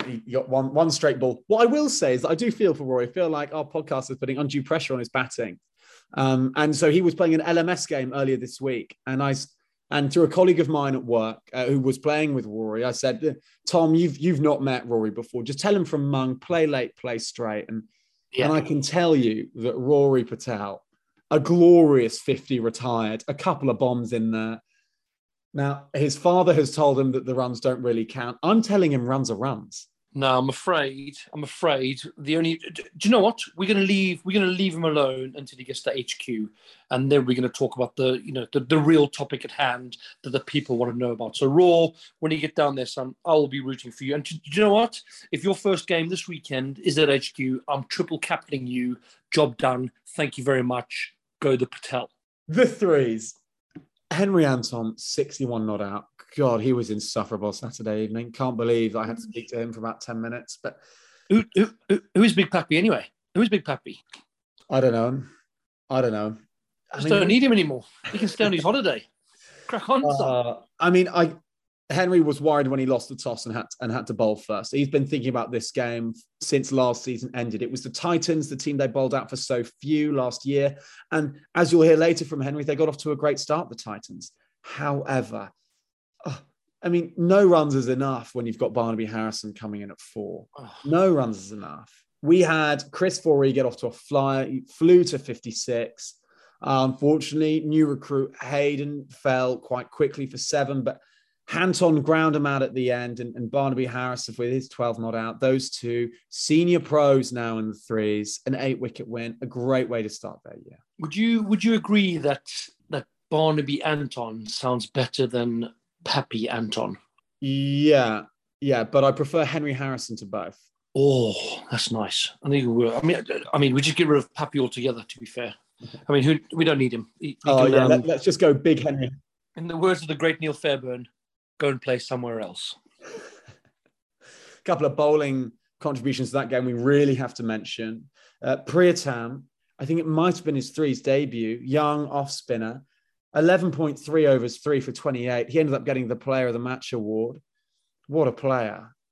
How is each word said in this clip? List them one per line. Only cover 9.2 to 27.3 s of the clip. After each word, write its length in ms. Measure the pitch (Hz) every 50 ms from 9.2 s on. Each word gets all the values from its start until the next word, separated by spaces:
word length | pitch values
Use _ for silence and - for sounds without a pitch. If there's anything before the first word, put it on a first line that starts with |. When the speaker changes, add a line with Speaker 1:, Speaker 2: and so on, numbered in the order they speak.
| 139
Speaker 1:
I 80 | 139
s-, 240 | 135 139 - - _ _ _ _ _ _ _ -
and 220 | 139 147 143 139
through 120 | 139 175 160
a 40 |
colleague 320 | 160 - 185 180 185 170 165
of 80 | 156
mine 280 | 139 156 143 143 139 135
at 80 | 131 127
work, 360 | 117 120 110 110 113 110 - _ _ 120
uh, 120 | 127 127
who 140 | 127 139 135
was 180 | 127 135 127
playing 360 | 135 - 147 151 151 156 147 139
with 120 | 127 104
Rory, 380 | 107 104 110 113 107 107 113 123
I 80 | 123
said, 460 | 117 - - 127 120 - 156 151 - - _ _ _ _ _
"Tom, 280 | - - 170 165 156 160
you've, 220 | 165 175 156 139
you've 240 | 135 156 185 165 135
not 200 | 151 151 143 139
met 240 | 135 135 127 123 117
Rory 260 | 120 117 113 110 107
before. 320 | 101 117 113 - - 123 113
Just 160 | 139 139 -
tell 160 | 185 208 208
him 100 | 190 165
from 240 | - 156 143 139 143
Mung, 280 | 139 131 131 131 123
play 300 | 127 - - 170 165 160
late, 300 | 151 143 127 117 - -
play 220 | _ - 123 117 113
straight." 500 | 117 - - - 117 110 107 107 - -
And, 140 | 113 110 110 _ _ _ _ _ _ _ _ _ -
Speaker 2:
Yeah. 120 | 131 123
Speaker 1:
and 80 | 151 156
I 60 | 151
can 220 | - - 151 143
tell 340 | 135 - 156 180 170 165 156
you 340 | 135 120 110 110 110 - - -
that 220 | 117 113 120 -
Rory 480 | 131 123 139 147 143 143 139 135 127 117
Patel, 580 | - 117 - - 127 113 101 104 98 95 - _ _ _ _ _ _ _ _ _ -
a 80 | 151 147
glorious 800 | 131 165 170 175 170 175 175 170 160 147 139 127 117 113 - -
fifty 400 | - 143 127 - - - 131 120
retired, 640 | 113 113 113 - 123 123 117 113 110 107 110 113 - -
a 40 | 139
couple 360 | - - 190 151 135 135 131
of 100 | 113 101
bombs 320 | 135 123 123 123 117 117
in 200 | 123 113 113 113
there. 300 | 110 110 110 113 113 113 _ _ _ _ _ _ _ _ _ _ _ _ _ _ _ _ _ _
Now, 360 | - 139 139 143 143 143 - _ -
his 200 | 135 151 139 139
father 380 | - - 175 175 185 170 175 156
has 220 | 156 139 131 -
told 240 | 156 151 143 131 135
him 120 | 135 131 127
that 120 | 127 -
the 80 | 127